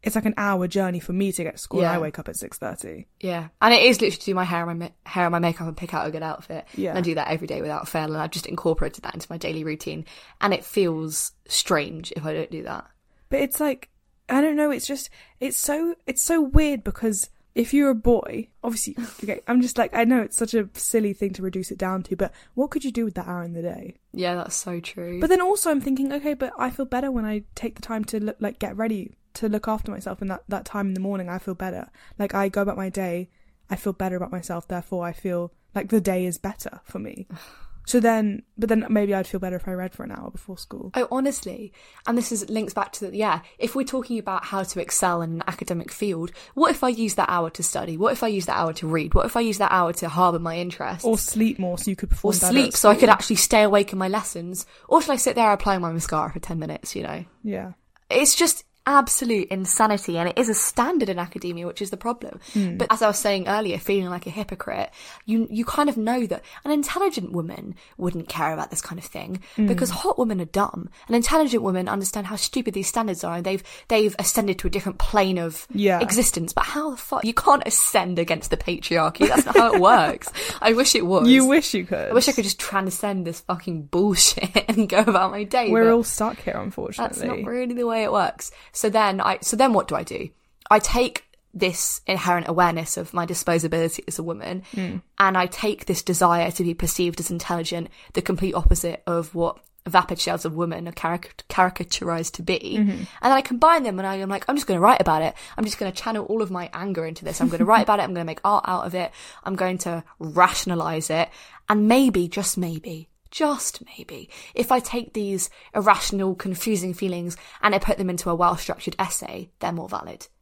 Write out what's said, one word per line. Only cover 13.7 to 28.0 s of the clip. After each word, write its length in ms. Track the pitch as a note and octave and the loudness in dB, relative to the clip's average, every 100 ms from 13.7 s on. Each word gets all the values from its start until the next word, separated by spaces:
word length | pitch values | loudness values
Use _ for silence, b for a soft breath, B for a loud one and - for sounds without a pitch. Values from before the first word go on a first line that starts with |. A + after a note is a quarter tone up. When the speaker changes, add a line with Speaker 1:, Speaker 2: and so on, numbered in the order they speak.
| C4+ - _ _ _ - | -2 -10 _ _ _ 0
Speaker 1:
I 120 | B3+ | 2
don't 160 | D4+ D4 | 2 2
know, 140 | D4+ | 0
it's 160 | C4+ - | 0 -4
just, 240 | C#4 - b b b | -8 -10 b b b
it's 200 | C4 C4+ | -4 -2
so, 360 | - D4 E4 E4+ - | -2 -2 -2 -4 -6
it's 160 | B3+ | -4
so 180 | - E4 | 2 2
weird 420 | C#4 C#4 D4+ C4+ | 6 6 6 0
because 440 | G3+ - A3+ G3+ - - _ | -6 -4 -2 -2 -6 -12 _
if 200 | - A#3 | -4 0
you're 160 | C#4 C#4 | 2 4
a 40 | |
boy, 540 | A#3 A#3+ A#3 - - A3+ _ | 4 4 4 2 -10 -10 _
obviously, 340 | A#3 A3+ - - A3+ | -6 -4 -6 -8 -12
<laughs> 140 | - | -10
okay, 160 | G#3 - - | -8 -8 2
I'm 120 | B3 | 2
just 160 | B3 - | 2 2
like, 160 | G#3+ | 0
I 100 | A3+ | 2
know 180 | A#3 B3+ | 4 4
it's 140 | G#3 - | 2 -2
such 180 | A3+ | 0
a 140 | A3+ G3+ | 0 -2
silly 380 | - - A3+ G#3 | -6 -2 0 0
thing 200 | G3 G3+ | -2 -4
to 80 | F#3 | -4
reduce 280 | F#3+ F#3 F3+ | -6 -6 -8
it 80 | - | -6
down 240 | F#3 F#3 | -4 -4
to, 120 | - F#3 | -4 -4
but 160 | F#3+ b b | -4 b b
what 160 | - C#4+ | -4 -2
could 140 | D#4 | -2
you 80 | C4+ | -4
do 120 | A#3 | -4
with 100 | A3+ | -4
that 120 | F#3 F3+ | -6 -8
hour 140 | F3 | -8
in 100 | E3+ | -8
the 100 | E3+ | -8
day? 340 | E3+ - F3 - _ | -8 -8 -14 -18 _
Speaker 2:
Yeah, 220 | - F3+ F3 | -6 -4 -4
that's 180 | - - | -6 -8
so 240 | - E3+ | -6 -8
true. 400 | E3+ - F3 F3+ | -10 -12 -8 -2
Speaker 1:
But 80 | D#4+ | 2
then 100 | F#4 | 4
also 300 | F4+ G4+ E4+ | 4 2 2
I'm 100 | D4 | 0
thinking, 320 | C4+ C4 C#4 | 0 -2 -2
okay, 220 | C#4+ D4 | -2 -4
but 180 | C#4+ B3+ - | -4 -6 -4
I 120 | B3+ | -6
feel 160 | B3+ C4 | -4 -4
better 240 | B3 C#4 | -2 -2
when 140 | B3 | -2
I 180 | G#3+ G#3+ G#3 | -2 -4 -6
take 200 | - A#3 | -8 -8
the 80 | - | -8
time 220 | - A3 | -8 -6